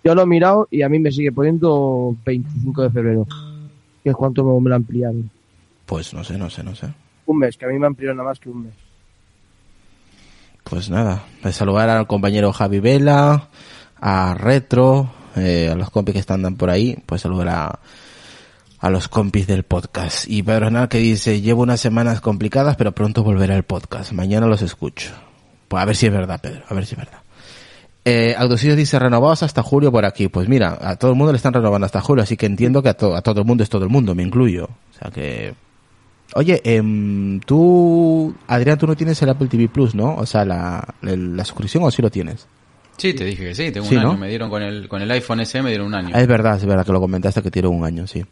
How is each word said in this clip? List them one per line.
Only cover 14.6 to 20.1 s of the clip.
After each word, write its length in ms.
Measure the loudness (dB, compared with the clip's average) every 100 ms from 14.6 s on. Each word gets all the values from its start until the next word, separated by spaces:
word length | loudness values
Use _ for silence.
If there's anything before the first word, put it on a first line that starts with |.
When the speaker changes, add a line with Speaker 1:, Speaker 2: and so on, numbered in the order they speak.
| 2 4 6 4 0 -6 -10 -2
Speaker 2:
eh, 320 | 0 2 2
a 40 | -2
los 140 | -2
compis 240 | -2 0
que 60 | -2
están 360 | -2 -2 -2 -2
por 120 | 0
ahí, 280 | 2 0 -2 -6
pues 160 | -6
saludar 260 | -4 -2 -2
a, 320 | -4 -6 -10 -16 -20 -20 -20 -20 -20 -20 _ _ _
a 100 | -2
los 180 | -2 -2
compis 400 | -2 0 -2 0
del 160 | -2
podcast. 600 | -2 -4 -4 -8 -6